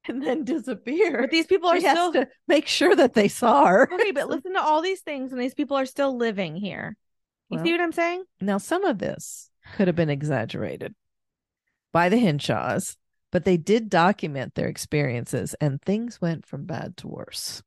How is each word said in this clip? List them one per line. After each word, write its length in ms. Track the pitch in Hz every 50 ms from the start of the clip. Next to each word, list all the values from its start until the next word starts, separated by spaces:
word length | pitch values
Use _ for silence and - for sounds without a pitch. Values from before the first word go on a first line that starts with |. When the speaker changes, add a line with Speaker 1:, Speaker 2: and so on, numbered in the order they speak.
| _
Speaker 1:
and 140 | - 240 269
then 220 | 269 330 339 320 262
disappear. 760 | 220 330 311 208 262 240 - _ 233 285 349 427 339 277 247
Speaker 2:
But 100 | 262 -
these 160 | 330 330 320
people 200 | - 370 349 339 359
are 100 | 339 -
Speaker 1:
She 60 | 339
has 100 | 294 302
Speaker 2:
still 160 | 339 349 349 302
Speaker 1:
to 140 | 262 262 - _ _ _
make 200 | - 339 302 302
sure 280 | - - - 285 349 -
that 180 | 269 285 240 -
they 120 | 226 202
saw 380 | 196 - - - 233 226 277 285
her. 240 | 190 175 233 262 -
Speaker 2:
Okay, 200 | 359 370 440 403
but 180 | 302 277 - 262
listen 240 | 294 311 - 370 370
to 80 | 370
all 220 | 311 302 302 311 330
these 180 | 370 392 359
things, 300 | _ 330 294 269 262 262
and 100 | 262 247
these 140 | 247 262 254
people 200 | - 294 233 277
are 120 | 269 269
still 280 | 262 - - 277 269 262
living 400 | 240 233 226 208 190 190 160 151
here. 400 | 180 208 185 - - - - 214 _ _ _ _ _ _ _ _ _ _ _
You 80 | -
see 60 | 156 165
Speaker 1:
Well, 100 | 330 339
Speaker 2:
what 80 | 339
I'm 100 | 349 330
saying? 320 | 311 349 339 339 349 370 370 _ _ _
Speaker 1:
now, 200 | 190 202 196 202
some 240 | - - 311 370 403
of 140 | 359 247 175
this 500 | - - - - - - - - - _ _ _ _ - -
could 120 | - 202
have 80 | 180 160
been 160 | 170 165 151
exaggerated 800 | 143 139 147 151 143 120 107 - - - 104 90 - - - - - _ _ _ _ _ _ _ _ _ _ _ _ _ _ _ _ _ _ _
by 180 | - 165 175 180
the 100 | 202 254
Henshaws, 760 | 247 180 147 143 - - 123 87 64 123 - 156 - - - _ _ _ _ _ _ _
but 140 | - 180 156
they 120 | 196 185
did 320 | 170 151 - 208 240 226 208
document 640 | 190 170 170 185 208 - - 160 143 139 120 - _
their 140 | - -
experiences, 880 | - - - - - - 147 143 135 120 120 113 - - 117 92 - - -
and 220 | 151 147 135 143
things 400 | _ - 196 220 233 240 - -
went 240 | 180 170 165 139 -
from 200 | _ - 139 139
bad 320 | - 147 - - - 180
to 100 | - -
worse. 560 | - - - - - - - - - - - _